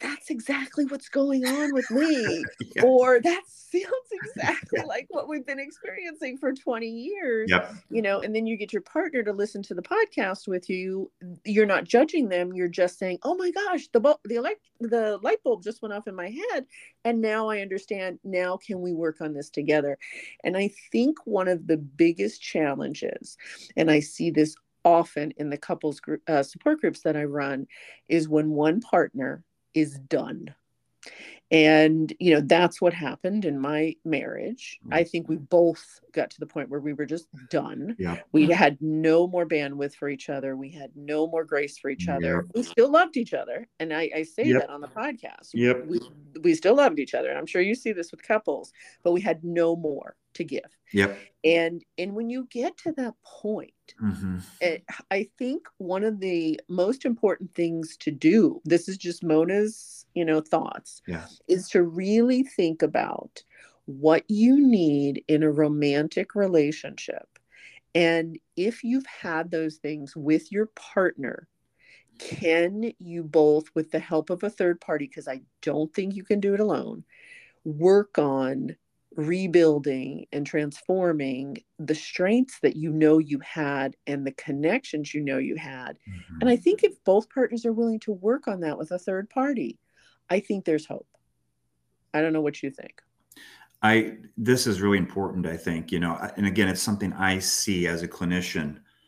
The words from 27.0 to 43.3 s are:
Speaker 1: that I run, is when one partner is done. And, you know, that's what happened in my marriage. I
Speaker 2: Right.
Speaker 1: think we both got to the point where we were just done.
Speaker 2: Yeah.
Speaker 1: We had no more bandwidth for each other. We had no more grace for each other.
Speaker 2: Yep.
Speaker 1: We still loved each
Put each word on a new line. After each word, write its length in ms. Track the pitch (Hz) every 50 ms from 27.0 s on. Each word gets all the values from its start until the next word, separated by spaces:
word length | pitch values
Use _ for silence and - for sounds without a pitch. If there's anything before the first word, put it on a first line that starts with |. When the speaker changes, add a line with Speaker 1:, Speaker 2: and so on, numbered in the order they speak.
Speaker 1:
that 140 | - 160 156
I 80 | 151 147
run, 420 | 147 143 147 139 139 139 131 135 - - - - - - _ _ -
is 200 | 160 170 156 156
when 220 | 151 151 151 156
one 300 | 151 147 147 156 165 226
partner 640 | - - - 180 151 - - 135 127 131 143 165 - _ _ _ _ _ _
is 240 | 156 151 143 139 139
done. 560 | 135 - 165 135 - - - - - 147 - _ _ _ _ _ _ _ _ _ - - - - - - - - _ _
And, 600 | 165 160 156 156 156 156 156 156 156 160 160 151 - -
you 140 | 180 175 156
know, 80 | 143
that's 360 | 143 131 175 170 175 170 - -
what 120 | 185 175
happened 540 | 165 175 156 131 - - - - 202 214 196
in 120 | 160 143 135
my 360 | 135 143 151 151 156 160 - - -
marriage. 760 | 160 156 135 117 - - - - 202 240 - - - - - - 123
I 40 | -
Speaker 2:
Right. 120 | 165 170 170
Speaker 1:
think 200 | - 170 165 -
we 80 | 156
both 640 | 147 139 - 180 170 175 170 160 - - - - - _ _
got 160 | - 160 127 -
to 100 | - -
the 60 | 147
point 220 | - - 160 135 113
where 120 | 139 147
we 120 | 139 151
were 140 | 147 135 147
just 220 | 127 156 165 - _ - 135 127 -
done. 480 | - 147 147 151 - 120 139 202 233 -
Speaker 2:
Yeah. 220 | 185 170 165 - - _
Speaker 1:
We 160 | - 156 151 160
had 260 | 170 180 185 147 147 -
no 440 | 156 156 156 156 160 160 160 170 175
more 200 | 180 180 180 170
bandwidth 480 | 156 165 147 147 139 143 143 143 143 -
for 160 | _ 147 143
each 180 | 143 135 - -
other. 280 | 143 139 131 135 135
We 140 | 131 139 135
had 200 | 170 151 139 123 143
no 320 | 147 143 143 151 151 160
more 180 | 165 165 165 160
grace 340 | 160 160 143 147 143 - -
for 100 | - 139
each 180 | 139 - 175 170
other. 280 | 143 139 165 170 170
Speaker 2:
Yep. 80 | 175 175 - -
Speaker 1:
We 80 | 233 254
still 260 | - - 233 233 285
loved 260 | 294 330 370 339 -
each 160 | 262 220 -